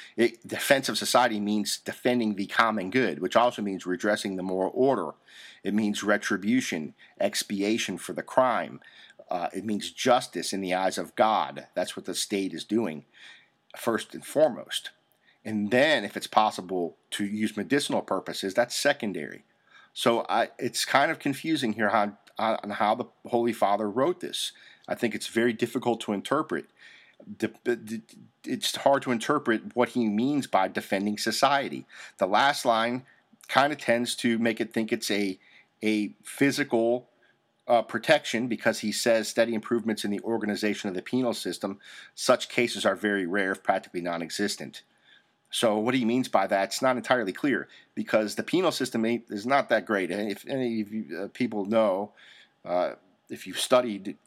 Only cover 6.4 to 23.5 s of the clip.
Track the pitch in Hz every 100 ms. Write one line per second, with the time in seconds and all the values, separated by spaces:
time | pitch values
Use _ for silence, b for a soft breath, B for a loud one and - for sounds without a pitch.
6.4 | 101 127 127 87 73 - b b 104 -
7.4 | - 98 101 113 - 90 - 85 - -
8.4 | 131 104 71 62 B B B B - 90
9.4 | 85 95 107 101 - - 135 123 - 87
10.4 | 78 98 95 90 95 98 85 - 110 101
11.4 | 69 69 65 87 92 - - 85 - 101
12.4 | 95 80 - 110 101 76 - B B B
13.4 | B B _ - 120 107 - 82 - 143
14.4 | 196 104 - - - _ _ _ b b
15.4 | 110 107 104 123 151 139 101 98 - -
16.4 | 107 - 90 92 85 - - - 101 107
17.4 | 107 104 95 143 - 117 - 95 - 80
18.4 | 98 92 120 - 143 143 107 90 64 50
19.4 | _ b b b b - 123 117 - 104
20.4 | 113 - 120 - - 131 151 147 147 139
21.4 | 156 151 123 107 107 110 104 - _ -
22.4 | 110 110 104 101 107 120 117 _ - 120
23.4 | 117